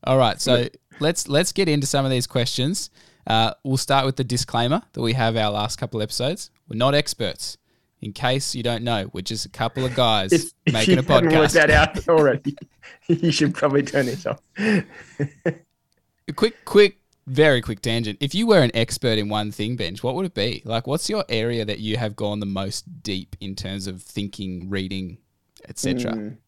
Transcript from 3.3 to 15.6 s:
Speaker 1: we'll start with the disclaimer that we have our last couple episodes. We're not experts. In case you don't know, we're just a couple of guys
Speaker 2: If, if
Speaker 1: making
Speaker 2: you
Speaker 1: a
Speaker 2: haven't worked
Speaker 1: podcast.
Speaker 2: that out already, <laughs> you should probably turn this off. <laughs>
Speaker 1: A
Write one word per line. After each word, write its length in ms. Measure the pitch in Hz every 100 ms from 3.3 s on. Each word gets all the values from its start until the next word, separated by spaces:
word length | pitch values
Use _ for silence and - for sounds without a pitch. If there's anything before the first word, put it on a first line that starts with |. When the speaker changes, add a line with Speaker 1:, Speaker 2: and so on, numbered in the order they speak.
| 113 113 -
Speaker 1:
we'll 120 | 135 131
start 300 | - 139 135
with 100 | 131
the 80 |
disclaimer 580 | 127 120 - 120 120 165 -
that 100 | -
we 100 | 117
have 240 | 127 113 113
our 140 | 107
last 260 | 104 107 -
couple 240 | 123 113
episodes. 500 | 104 - 123 190 - _ _
We're 80 | 110
not 160 | 127
experts. 640 | 143 143 - 104 - - - _ _ _ _
In 120 | 104
case 400 | 101 127 131 -
you 80 | 131
don't 200 | 117 117
know, 280 | 120 113 95
we're 80 | -
just 240 | 95 110
a 60 | -
couple 340 | - 117 -
of 100 | 127
guys 380 | 123 120 110 95
Speaker 2:
If, 200 | 170 - _
if 80 | -
Speaker 1:
making 220 | - 220
Speaker 2:
you 60 | 180
Speaker 1:
a 20 |
Speaker 2:
haven't 300 | - 135 165
worked 180 | 160 151
Speaker 1:
podcast. 20 |
Speaker 2:
that 180 | 165 151
out 380 | 151 156 - -
already, 480 | 165 147 120 - 143 - _
<laughs> 260 | - - _
you 220 | 165 170
should 240 | 147 151
probably 280 | - 147 139
turn 240 | 139 - 127
this 180 | -
off. 160 | - - _
<laughs> 80 | -
Speaker 1:
A 280 | 214 202 - - - - 147 _ 175 165